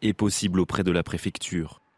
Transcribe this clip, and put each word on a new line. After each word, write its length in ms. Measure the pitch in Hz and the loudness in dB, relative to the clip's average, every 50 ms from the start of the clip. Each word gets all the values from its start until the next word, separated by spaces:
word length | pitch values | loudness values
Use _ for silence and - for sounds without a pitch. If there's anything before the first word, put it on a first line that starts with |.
| - | 0
est 100 | 110 98 | 0 0
possible 480 | - 107 101 - - 107 95 87 92 | 2 0 0 0 0 0 2 2 2
auprès 240 | 90 - - - 90 | 2 2 2 0 2
de 60 | 90 | 2
la 120 | 87 85 82 | 2 2 0
préfecture. 760 | - - 82 - 95 - - - - 92 85 80 - - - _ _ _ | 0 -4 -4 -4 -6 -6 -6 -8 -4 -4 -4 -4 -6 -10 -16 _ _ _